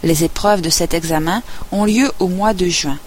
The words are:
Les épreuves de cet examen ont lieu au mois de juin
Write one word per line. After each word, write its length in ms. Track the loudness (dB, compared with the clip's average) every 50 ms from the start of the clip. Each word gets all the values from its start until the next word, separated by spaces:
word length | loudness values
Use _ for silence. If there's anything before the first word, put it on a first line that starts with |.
| 2
Les 220 | 2 2 2 2
épreuves 380 | 0 -2 0 2 2 2 2 2
de 80 | 0
cet 240 | 0 0 0 0 0
examen 480 | -2 0 0 -2 0 0 0 -2 -2 -4 -6 -8 -8 -6 -4 -2
ont 120 | 0 2
lieu 260 | 2 4 2 2 2 2 0
au 80 | -2 -2
mois 260 | 0 0 0 0 2
de 140 | 2 0 0
juin 300 | 0 -2 -2 -2 -4 -4 -6